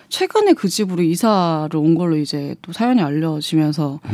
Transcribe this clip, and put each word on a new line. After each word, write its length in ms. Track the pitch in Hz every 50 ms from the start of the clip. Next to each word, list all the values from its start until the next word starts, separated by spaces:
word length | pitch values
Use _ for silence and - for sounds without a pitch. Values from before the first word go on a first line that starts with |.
| - -
최근에 460 | - - 370 370 - 440 415 392 -
그 140 | - - 180
집으로 340 | - - 214 185 180 175
이사를 720 | 175 160 175 175 240 220 208 190 175 170 160 151 151 151 160
온 180 | 156 147 160 165
걸로 220 | 165 180 170 160
이제 400 | 151 147 - 151 147 143 139 127 -
또 100 | - -
사연이 300 | 175 - 226 247 254 233
알려지면서 960 | 165 139 147 156 160 165 156 151 151 - 160 156 151 151 151 165 151 139 139 156 - -